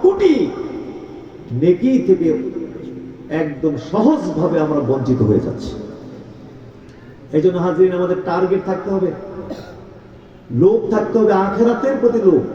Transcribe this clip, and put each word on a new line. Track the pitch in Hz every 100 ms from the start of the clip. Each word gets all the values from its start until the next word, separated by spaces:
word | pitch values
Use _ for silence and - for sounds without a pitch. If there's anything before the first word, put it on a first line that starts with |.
কোটি | 370 392 392 277 170 - - - - - - - - - - 117
নেকি | 165 180 254 262 190
থেকে | 185 165 139 - - - - 127 - - - - 156
একদম | 151 143 160 139 -
সহজভাবে | 202 233 311 180 156 170 160 151
আমরা | 143 123
বঞ্চিত | 135 123 120 107
হয়ে | 95 -
যাচ্ছি। | - - - - - - - - - - - - - - - - - 135 151
এই |
জন্য | 180 175 180
হাজরিন, | 160 185 180
আমাদের | 180 180 -
টার্গেট | 170 185 190 -
থাকতে | 185 202 190
হবে, | 175 127 - - - - - - - - - - - - - 120
লোভ | 185 226 220
থাকতে | 214 - 226
হবে, | 202 190 196
আখেরাতের | 226 233 233 269 -
প্রতি | 240 226 190
লোভ। | 147 -